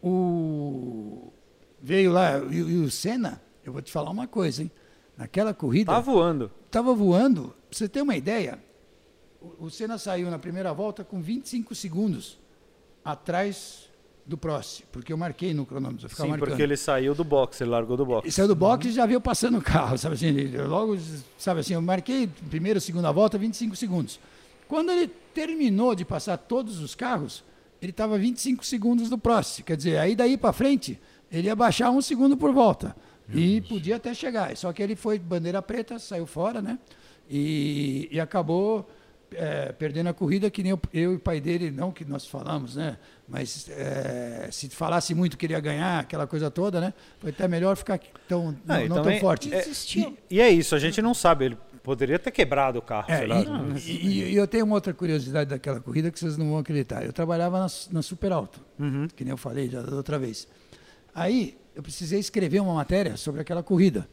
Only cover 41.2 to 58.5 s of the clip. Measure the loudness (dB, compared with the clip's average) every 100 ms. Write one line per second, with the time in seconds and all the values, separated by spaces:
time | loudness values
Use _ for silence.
41.2 | -2 -2 -2 -2 -2 -4 -6 -6 -8 -8
42.2 | -8 -10 -6 -6 -6 -6 -6 -8 -16 -20
43.2 | -12 -8 -8 -10 -12 -8 -6 -4 -6 -6
44.2 | -8 -10 -10 -10 -12 -6 0 0 0 0
45.2 | 0 0 -4 -2 -2 -2 0 -2 -2 -6
46.2 | -4 -2 -2 -2 -2 0 -2 -6 -18 -12
47.2 | -10 -2 0 2 2 0 -2 -4 -4 -20
48.2 | -4 -2 -2 -6 0 0 2 2 2 4
49.2 | 4 2 0 -2 -2 -6 -4 -2 -2 -4
50.2 | -2 6 8 8 6 2 2 2 2 4
51.2 | 6 6 4 -2 -14 -14 -6 0 2 2
52.2 | 0 0 2 4 2 0 -4 -4 0 0
53.2 | 2 2 2 -2 -4 -6 -6 -4 0 0
54.2 | 2 2 4 2 2 2 0 -4 0 -2
55.2 | 0 -2 -2 -4 -4 -6 -2 -2 -2 -2
56.2 | -6 -2 0 0 0 -2 -2 -4 -6 -4
57.2 | -2 0 0 0 -2 -4 -4 -4 -4 -4
58.2 | 0 0 -2